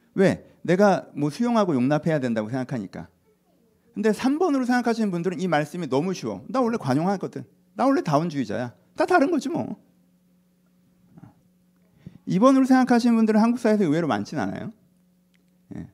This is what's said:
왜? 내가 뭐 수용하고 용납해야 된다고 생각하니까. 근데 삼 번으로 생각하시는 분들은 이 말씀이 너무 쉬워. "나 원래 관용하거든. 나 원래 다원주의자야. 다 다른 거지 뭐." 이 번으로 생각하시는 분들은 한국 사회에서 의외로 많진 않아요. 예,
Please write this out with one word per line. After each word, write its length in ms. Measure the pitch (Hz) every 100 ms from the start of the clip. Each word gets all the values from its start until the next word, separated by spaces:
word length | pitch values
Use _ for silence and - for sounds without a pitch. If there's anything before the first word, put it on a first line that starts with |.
| _
왜? 320 | - 190 - - _
내가 440 | - 180 208 170 -
뭐 140 | - 147
수용하고 460 | 147 240 226 196
용납해야 460 | 135 127 151 170 156
된다고 280 | 127 113 107
생각하니까. 600 | 131 123 127 95 87 87 _ _ _ _ _ _ _ _
근데 200 | - 214
삼 260 | 208 254 294
번으로 260 | 370 277
생각하시는 460 | 247 247 233 226 214
분들은 280 | 170 175 165
이 60 | 185
말씀이 400 | 151 151 - 156
너무 260 | 131 180
쉬워. 300 | 180 120 92 131
"나 120 | 240
원래 160 | 233 226
관용하거든. 680 | 139 131 175 196 143 135 127 _ _
나 100 | - 262
원래 160 | 277
다원주의자야. 720 | 170 147 175 143 107 104 123 - _ -
다 80 |
다른 260 | 320 359 277
거지 180 | 320 -
뭐." 280 | 339 - - _ _ _ _ _ _ _ _ _ _ _ _ _ - - _ _ _ _ _ _ _ - -
이 140 | - 180
번으로 260 | 254 269
생각하시는 500 | 262 262 254 240 240
분들은 260 | 226 220 220
한국 180 | 226 240
사회에서 240 | 220 214
의외로 240 | 180 156 160
많진 300 | 104 104 156
않아요. 340 | 92 - 98 - _ _ _ _ _ _ _ _ _ -
예, 120 | 85